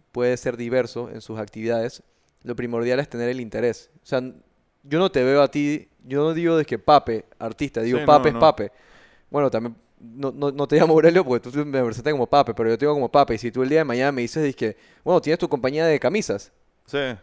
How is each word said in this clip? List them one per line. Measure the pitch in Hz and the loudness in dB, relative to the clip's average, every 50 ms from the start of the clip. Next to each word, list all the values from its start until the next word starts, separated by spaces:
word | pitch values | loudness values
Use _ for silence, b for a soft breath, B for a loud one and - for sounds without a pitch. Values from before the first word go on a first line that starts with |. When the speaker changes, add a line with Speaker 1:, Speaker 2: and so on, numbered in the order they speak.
| _ _ | _ _
Speaker 1:
puede | - 123 123 123 127 | -4 0 0 2 2
ser | 117 - 131 120 117 | 0 -2 -4 -4 -4
diverso | 120 117 123 127 120 113 - 120 120 127 | -4 0 0 0 0 0 -4 -10 -10 -10
en | - 113 | -12 -14
sus | - - 110 110 | -12 -10 -10 -8
actividades. | 107 104 - 110 110 113 117 113 113 123 - - _ _ _ _ _ _ _ _ | -10 -10 -10 -6 -2 0 0 0 0 -2 -6 -12 _ _ _ _ _ _ _ _
Lo | - - 120 | -12 -10 -8
primordial | 107 123 117 117 117 117 123 123 135 | -6 -6 -4 -4 -2 0 0 0 0
es | 147 - | -2 -4
tener | - 117 120 123 | -6 -6 -4 -4
el | 127 127 | -4 -6
interés. | 120 107 - 110 117 120 110 - - _ _ _ | -8 -8 -4 -2 -2 -2 -2 -4 -8 _ _ _
O | _ | _
sea, | - 143 127 127 127 - - _ _ _ _ _ _ _ _ | -4 -4 -4 -4 -6 -10 -18 _ _ _ _ _ _ _ _
yo | _ 143 147 165 | _ -2 0 0
no | 190 190 | 0 2
te | - 139 123 | 2 2 2
veo | 131 139 143 | 4 4 4
a | 143 131 | 4 4
ti, | - 147 143 147 151 147 - _ _ _ - | 2 -2 -2 -2 -4 -4 -8 _ _ _ -12
yo | 123 135 143 147 | -6 -2 0 0
no | 160 165 | 0 0
digo | 165 170 165 165 160 | 0 0 2 2 2
de | 147 | 0
que | - 160 - | 0 -4 -2
Pape, | - - 151 139 - - 113 107 - _ _ - | 4 4 6 6 4 2 -4 -6 -8 _ _ -12
artista, | 113 113 110 - 147 135 - 117 | -10 -10 -8 -6 -8 -6 -4 -4
digo, | 113 120 127 123 | -2 0 0 2
Speaker 2:
Sí, | |
no, | 151 | 6
Speaker 1:
"Pape | 151 151 147 131 156 | 6 6 6 6 4
es | 120 | 2
Speaker 2:
no. | 113 | 4
Speaker 1:
Pape". | 143 156 - - 107 101 - b b b b b b b b b b b | 4 2 2 2 -4 -10 -12 b b b b b b b b b b b
Bueno, | 151 147 143 131 | -2 0 0 0
también | 110 110 117 120 113 - _ _ _ _ | 0 -2 -4 -6 -10 -14 _ _ _ _
no, | 120 117 113 131 139 135 | -20 -20 -12 -8 -8 -6
no, | - 139 143 143 | -6 -4 -4 -4
no | 135 143 143 - | -2 -2 -2 2
te | 147 | 2
llamo | 156 156 160 | 2 4 4
Aurelio | 156 160 151 170 170 185 175 | 4 4 6 6 4 4 2
porque | 131 123 117 - 123 | 0 -2 -4 -4 -6
tú | 127 147 147 | -6 -6 -4
me | 147 135 135 | -2 -2 -2
presentaste | 123 117 107 120 113 151 | -2 -2 -4 -6 -4 -4
como | 151 135 120 | -2 -2 -2
Pape, | - - 143 139 120 | 2 2 2 2 2
pero | 110 - 113 113 | -2 -2 -2 -2
yo | 117 107 | 0 0
te | 139 | 0
digo | 147 151 | 0 0
como | 147 127 113 | -2 -2 2
Pape. | - 143 143 - 117 | 2 2 4 2 0
Y | 107 | -4
si | - 117 | -6 -6
tú | 107 127 | -4 -4
el | 127 135 | -2 2
día | 151 160 | 2 0
de | 160 | 0
mañana | 135 120 123 131 143 | 0 -2 0 0 0
me | 143 127 | 0 -2
dices, | 117 110 - 160 151 | -4 -4 -4 -2 -2
dizque, | 143 131 - 123 107 101 b b b b b b | -4 -2 -4 -4 -6 -6 b b b b b b
bueno, | 156 180 165 | 0 0 2
tienes | 135 147 160 - | 2 0 -2 -2
tu | 180 156 | -2 -2
compañía | 151 131 113 131 143 156 165 | -2 -2 -2 -2 -2 0 2
de | 165 151 131 | 2 2 2
camisas. | - 127 180 220 - - 101 101 - - _ _ _ _ _ _ _ | 0 0 0 -2 -2 -4 -6 -6 -8 -14 _ _ _ _ _ _ _
Speaker 2:
Sí. | - - 143 139 127 117 95 | -8 -6 -4 -4 -4 -6 -10